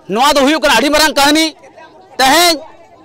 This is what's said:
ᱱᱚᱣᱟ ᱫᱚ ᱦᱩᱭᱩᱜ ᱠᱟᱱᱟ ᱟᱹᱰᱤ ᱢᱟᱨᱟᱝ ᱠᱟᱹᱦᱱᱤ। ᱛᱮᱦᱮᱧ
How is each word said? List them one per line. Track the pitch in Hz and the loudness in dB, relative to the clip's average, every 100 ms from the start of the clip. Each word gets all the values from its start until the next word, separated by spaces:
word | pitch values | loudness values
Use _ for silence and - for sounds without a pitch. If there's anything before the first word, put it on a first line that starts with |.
| - | -8
ᱱᱚᱣᱟ | 202 269 | -2 0
ᱫᱚ | 294 | 2
ᱦᱩᱭᱩᱜ | 269 311 | 0 0
ᱠᱟᱱᱟ | 294 226 | 0 0
ᱟᱹᱰᱤ | 285 | 0
ᱢᱟᱨᱟᱝ | 302 302 | 0 0
ᱠᱟᱹᱦᱱᱤ। | 277 285 302 320 - - - - - - - | 0 0 0 -2 -6 -20 -20 -20 -20 -14 -2
ᱛᱮᱦᱮᱧ | 262 311 349 302 - - - - | 0 2 2 -2 -8 -20 -20 -20